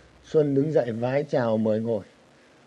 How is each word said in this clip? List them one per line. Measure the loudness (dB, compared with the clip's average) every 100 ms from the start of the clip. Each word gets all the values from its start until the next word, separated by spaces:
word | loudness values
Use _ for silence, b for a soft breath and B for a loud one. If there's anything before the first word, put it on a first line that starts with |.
| B B
Xuân | -2 0 2
đứng | 2 2
dậy | 0 0
vái | -2 -2 -2
chào | -2 -2 0 0
mời | 0 0
ngồi. | -2 -4 -8 -20 -20 b b b